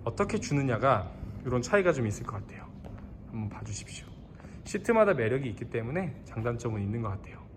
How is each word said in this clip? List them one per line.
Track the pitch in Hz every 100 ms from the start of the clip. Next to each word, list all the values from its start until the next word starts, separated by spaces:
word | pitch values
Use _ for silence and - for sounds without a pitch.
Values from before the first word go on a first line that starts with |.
어떻게 | - - 202 220
주느냐가 | - 143 135 113 131 117 90 - - - 131
이런 | 123
차이가 | 120 208 180
좀 | 147 113
있을 | 101 117
것 | 101
같아요. | - - - - - - - - -
한번 | 113 107
봐주십시오. | - 110 104 - - - - - - - -
시트마다 | - 202 - 226 208
매력이 | 165 110 131 135
있기 | 107 -
때문에 | 117 113 160 185 113 -
장단점은 | - 117 117 123 107
있는 | 98 113
것 | 113
같아요. | 95 - - -